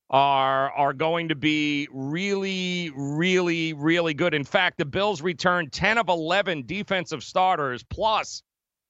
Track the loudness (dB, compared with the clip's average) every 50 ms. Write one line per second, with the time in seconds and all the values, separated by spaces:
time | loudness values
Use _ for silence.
0 | _ _ 4 4 4 6 4 2 2 2 2 2 0 -2 0 0 0 0 0 0
1 | -2 0 0 -2 -2 -4 -4 -2 0 0 0 2 0 0 0 -2 -4 -6 -8 -8
2 | -6 -4 -4 -2 -2 -2 -2 -2 -2 -2 -4 -2 -2 -2 -2 -4 -4 -6 -6 -6
3 | -4 -4 -2 0 2 2 4 4 2 2 0 0 -2 -2 -4 0 2 2 2 4
4 | 2 0 0 0 0 0 2 0 -2 0 2 2 2 2 0 -2 -4 -2 0 0
5 | 0 0 0 -2 -2 -4 -4 0 2 2 2 2 -2 -4 -4 0 0 2 2 2
6 | 2 2 0 0 0 2 2 2 2 0 -2 -4 -6 -6 -6 -8 -4 -2 -4 -4
7 | -2 -4 -8 -10 -10 -4 0 2 2 2 2 0 0 -4 -4 -6 -8 _ -6 -2
8 | 0 0 0 0 -2 -6 -10 -14 -16 _ _ _ _ _ _ _ _ _